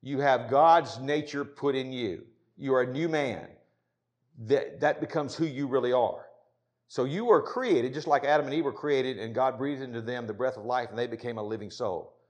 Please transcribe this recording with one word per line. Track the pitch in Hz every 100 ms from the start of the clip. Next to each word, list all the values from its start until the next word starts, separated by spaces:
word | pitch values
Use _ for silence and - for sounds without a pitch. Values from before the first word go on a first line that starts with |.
You | 131 139
have | 143 127 113
God's | 135 160 170 139 113
nature | 131 151 147 143
put | 143 - 143
in | 135 131
you. | 127 113 87 - _ _ _
You | 139
are | 131
a | 127
new | 131 165
man. | 156 139 95 - - _ _ _ _ _ _ _ - 110
That, | 135 - 127
that | 147 147
becomes | 156 165 143
who | - 160
you | 131 139
really | 131 123
are. | 123 113 - - - _ _ _ _ _
So | -
you | 131 160
were | 233 180
created, | - - 254 165 123
just | 135 156
like | 143
Adam | 139 151 139
and |
Eve | 147
were | 143
created, | 127 147 139 131 117
and | 113
God | 117 131 120
breathed | 139 139
into | 131 117
them | 113 123 117
the |
breath | 101 127 127
of |
life, | 107 123 123
and | 107
they | 120
became | 117 123 113
a |
living | 104 110 101
soul. | - 117 87 - _ _